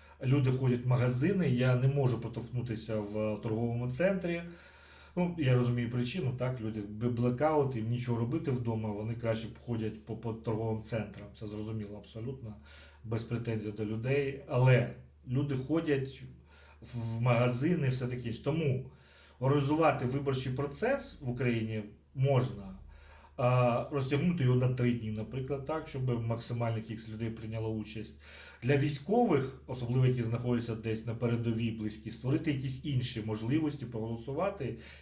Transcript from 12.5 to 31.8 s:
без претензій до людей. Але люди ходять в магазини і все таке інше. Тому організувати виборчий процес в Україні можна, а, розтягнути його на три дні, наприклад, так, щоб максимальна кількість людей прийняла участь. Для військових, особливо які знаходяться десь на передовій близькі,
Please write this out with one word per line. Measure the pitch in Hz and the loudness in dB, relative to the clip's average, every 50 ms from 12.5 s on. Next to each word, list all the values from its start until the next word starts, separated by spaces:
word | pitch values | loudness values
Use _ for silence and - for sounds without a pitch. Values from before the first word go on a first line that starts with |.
| 104 - - - - - - - - - - | -12 -14 -16 -20 -20 -20 -20 -20 -20 -14 -6
без | 110 117 110 - | -4 -4 -2 -2
претензій | - 120 110 - 117 113 107 101 107 | -2 -4 -2 -2 -2 -2 -2 -2 -4
до | 101 107 110 | -4 -4 -4
людей. | 104 110 110 113 131 139 143 139 135 135 - - | -2 -2 -2 0 2 2 2 2 0 -4 -6 -6
Але | - 139 123 127 131 127 113 101 - - - - - - - - | -2 2 6 8 8 8 8 6 2 -4 -10 -16 -20 -20 -16 -8
люди | 123 123 139 151 143 139 123 - | -2 0 0 0 0 -2 -2 0
ходять | - 151 165 160 156 143 135 131 135 - - - - - - - - - - - - - - 113 - - | 2 0 2 4 2 2 2 0 -4 -8 -14 -16 -18 -18 -20 -20 -20 -20 -20 -20 -20 -20 -20 -18 -10 -8
в | 120 117 113 113 117 | -6 -4 -4 -2 0
магазини | 120 123 120 117 123 123 120 120 139 170 175 151 139 | 2 4 4 4 4 2 2 2 2 2 2 2 2
і | 127 | 0
все | 123 - 123 | 0 0 -2
таке | 123 123 - - | -4 -4 -4 -6
інше. | 117 107 - - | -6 -6 -4 -2
Тому | 143 151 165 160 139 123 - - - - - - - - - - - - - | -2 0 2 2 0 0 0 -4 -10 -16 -20 -20 -20 -20 -20 -20 -20 -10 -2
організувати | 123 135 143 147 131 139 151 156 160 151 131 - 123 | 2 2 4 4 4 2 2 4 6 4 4 4 0
виборчий | 120 135 143 135 139 131 127 - 135 127 | 0 0 0 0 0 0 0 -2 -4 -2
процес | 131 139 143 - - 214 247 277 269 - - - - | -2 -4 -4 -4 -2 0 0 0 0 -2 -8 -12 -8
в | 147 123 | -6 -6
Україні | 123 123 127 120 117 113 110 110 110 107 101 101 - - _ _ - | -2 0 0 2 2 0 0 -2 -4 -4 -6 -8 -12 -20 _ _ -2
можна, | 135 131 139 139 120 107 98 - 101 98 95 95 - - - - - - - - - - - - | 0 4 4 4 4 2 0 -4 -8 -10 -12 -12 -14 -16 -18 -20 -20 -20 -20 -20 -20 -20 -14 -6
а, | - 123 123 123 127 123 120 117 123 - - | 0 2 4 6 6 6 6 4 2 0 0
розтягнути | 151 139 131 127 147 131 170 180 170 - 131 | -2 -2 0 2 2 2 4 2 2 4 4
його | 123 123 | 6 6
на | 123 127 127 | 6 4 4
три | 127 123 120 123 | 2 4 2 2
дні, | 117 117 107 110 | 2 2 -2 -4
наприклад, | 107 107 107 - - 135 127 131 143 135 135 | -4 -4 -6 -6 -6 -6 -4 -4 -4 -4 -4
так, | - 156 156 151 | -4 -4 -4 -4
щоб | - - 131 127 123 120 113 113 | -6 -6 -2 0 0 0 0 0
максимальна | 113 117 113 - - 123 120 120 117 113 110 | -2 -2 -2 -4 -6 -4 -2 0 0 0 -2
кількість | 107 - 113 110 - 110 | -4 -6 -8 -10 -10 -10
людей | 110 110 117 113 | -8 -6 -4 -4
прийняла | 113 - 110 107 110 113 110 110 | -4 -6 -8 -8 -6 -4 -4 -2
участь. | 110 107 104 - - 110 104 - - - - - - - - - - - - | -2 -4 -4 -6 -8 -10 -10 -12 -14 -18 -20 -20 -20 -18 -18 -20 -14 -4 0
Для | 123 143 | 2 4
військових, | 135 139 147 - - - - 208 240 247 202 160 131 - - - - - | 4 4 2 -2 -4 -2 2 4 4 6 6 4 4 2 0 -6 -10 -10
особливо | - 123 127 127 113 123 131 131 | -8 -6 -6 -2 0 4 4 6
які | 127 123 120 113 | 6 4 2 0
знаходяться | 113 117 - 120 123 123 120 117 - 110 | 0 -2 -2 0 2 0 0 0 -2 -4
десь | 107 - 113 110 110 - | -4 -2 -2 -2 -2 -2
на | 120 107 | -6 -4
передовій | - 123 117 117 113 113 117 113 110 117 113 | 0 0 2 2 2 2 0 0 0 0 -2
близькі, | 101 110 | -2 -2